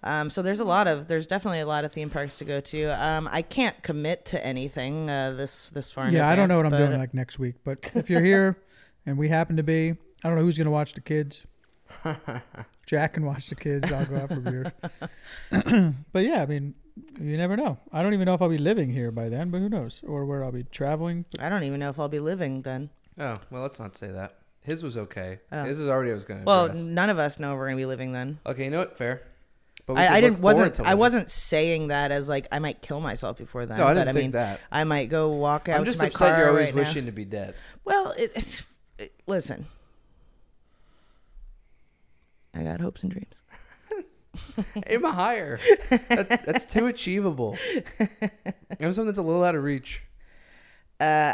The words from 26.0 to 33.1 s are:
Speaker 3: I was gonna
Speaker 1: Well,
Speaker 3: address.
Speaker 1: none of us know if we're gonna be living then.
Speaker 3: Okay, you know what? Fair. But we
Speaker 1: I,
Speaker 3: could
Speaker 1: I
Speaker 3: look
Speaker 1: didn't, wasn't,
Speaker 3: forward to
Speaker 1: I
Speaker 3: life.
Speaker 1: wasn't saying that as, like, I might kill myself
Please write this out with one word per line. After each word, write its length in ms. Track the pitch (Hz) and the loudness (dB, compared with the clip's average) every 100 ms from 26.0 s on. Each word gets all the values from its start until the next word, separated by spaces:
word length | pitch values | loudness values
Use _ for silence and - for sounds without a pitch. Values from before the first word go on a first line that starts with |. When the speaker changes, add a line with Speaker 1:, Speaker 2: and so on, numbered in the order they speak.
| 127 | 0
Speaker 3:
I 40 | |
was 100 | 107 | -4
gonna 180 | 98 101 | -6 -6
Speaker 1:
Well, 200 | 101 196 | 4 4
Speaker 3:
address. 160 | 170 165 | 4 -2
Speaker 1:
none 280 | 165 170 196 | -4 0 0
of 100 | 185 | 2
us 180 | 147 - | 0 -2
know 140 | 143 | -6
if 60 | 139 | -4
we're 80 | 135 | -4
gonna 100 | 131 | -4
be 100 | 131 | -4
living 240 | 131 127 | -4 -6
then. 260 | 127 127 151 | -6 -8 -8
Speaker 3:
Okay, 200 | - 127 | -8 -6
you 60 | 135 | -4
know 80 | 156 | -4
what? 200 | - - | -4 -4
Fair. 240 | 120 131 - - _ _ _ - - | -4 -4 -10 -20 _ _ _ -20 -4
But 80 | |
we 60 | 135 | 2
Speaker 1:
I, 60 | 180 | 6
Speaker 3:
could 40 | |
Speaker 1:
I 20 | 190 | 8
Speaker 3:
look 60 | 240 | 6
Speaker 1:
didn't, 80 | 196 | 6
wasn't, 160 | 185 208 | 6 8
Speaker 3:
forward 160 | 208 | 6
to 80 | - | 4
Speaker 1:
I 100 | 135 | 2
Speaker 3:
life. 40 | 196 | 6
Speaker 1:
wasn't 320 | 240 240 170 | 6 4 0
saying 580 | - - 156 160 165 151 | -2 2 2 2 2 0
that 220 | 143 143 | 0 0
as, 180 | 143 139 | -2 0
like, 200 | 139 139 | -4 -2
I 80 | 147 | -4
might 240 | 151 - | -4 -6
kill 160 | - 147 | -8 -6
myself 360 | 156 | -4